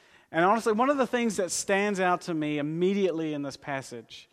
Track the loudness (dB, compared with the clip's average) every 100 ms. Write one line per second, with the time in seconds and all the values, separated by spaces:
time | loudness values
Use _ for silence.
0 | _ -20 _ 2 4 4 2 2 2 2
1 | 0 0 0 0 -2 -4 0 2 2 2
2 | 2 2 -2 -2 -2 -2 -2 0 2 2
3 | 0 0 -4 -4 -6 -8 -8 -8 -8 -14
4 | -16 -20 -20